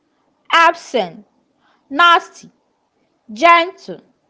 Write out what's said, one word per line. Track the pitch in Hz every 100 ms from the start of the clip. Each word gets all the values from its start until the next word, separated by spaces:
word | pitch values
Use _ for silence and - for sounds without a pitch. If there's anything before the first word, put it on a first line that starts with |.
| _ _ _ _ -
absent, | 330 339 330 - 247 185 160 - _ _ _ _ _ _
nasty, | 277 349 339 - - - _ _ _ _ _ _ _ _
gentle, | 214 330 339 339 - - 170 _ _